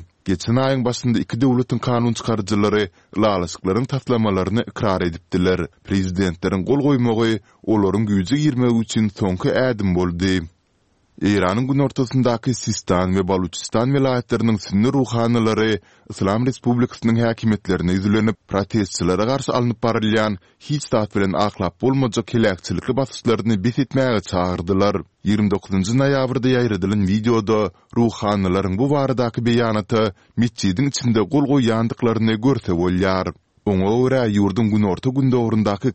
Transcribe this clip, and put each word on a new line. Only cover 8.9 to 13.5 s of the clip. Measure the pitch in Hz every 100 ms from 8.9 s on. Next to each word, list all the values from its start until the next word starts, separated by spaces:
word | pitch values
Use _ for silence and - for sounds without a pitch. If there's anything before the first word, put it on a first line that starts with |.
| 117 107
soňky | - 98 92 139 - 127
ädim | 107 98
boldy. | 90 90 85 95 92 82 _ _ _ _ _ _ -
Iranyň | 196 208 180 110 131
gün | 139
ortasyndaky | 135 - 127 131 123 117 135
Sistan | 117 - 101 - 90 92 95
we | 92
Baluchistan | 92 90